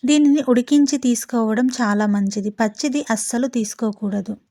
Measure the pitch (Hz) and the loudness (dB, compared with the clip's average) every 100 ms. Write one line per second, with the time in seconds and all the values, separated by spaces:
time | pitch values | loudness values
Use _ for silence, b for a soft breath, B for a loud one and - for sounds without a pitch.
0 | 247 294 294 294 269 247 247 294 285 285 | 2 4 4 2 2 0 4 4 4 2
1 | 247 233 - 240 220 220 254 254 226 208 | 0 -2 -2 -2 0 0 0 0 0 0
2 | 214 202 196 202 202 208 220 214 294 269 | 0 0 -2 -2 -6 -2 -4 -2 -4 -4
3 | 285 220 - 240 262 247 214 - 226 202 | -2 -4 -2 -4 -2 -2 -6 -4 -6 -4
4 | 208 202 185 208 _ | -6 -6 -6 -12 _